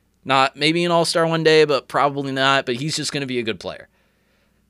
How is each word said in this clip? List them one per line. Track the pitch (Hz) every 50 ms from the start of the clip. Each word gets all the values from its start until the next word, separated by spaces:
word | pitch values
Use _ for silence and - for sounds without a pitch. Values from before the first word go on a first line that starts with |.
| _ _ _ _ -
Not | 127 135 135 135 139 -
maybe | 139 147 156 165 170 175
an | 175
all-star | 170 170 165 - - 175 165
one | 165 165 165 160
day, | 156 156 156 151
but | 147 143 123 - -
probably | - 135 135 147 139 143 139 135
not. | 135 135 135 139 139 135 135 -
But | 123
he's | 120 143 156 151
just | 156 143 -
gonna | - 143 139
be | 127 127 120
a | 117
good | 110 104 85
player. | - 92 76 - - _ _ _ _ _ _ _ _ _ _ _ _ _ _ _ _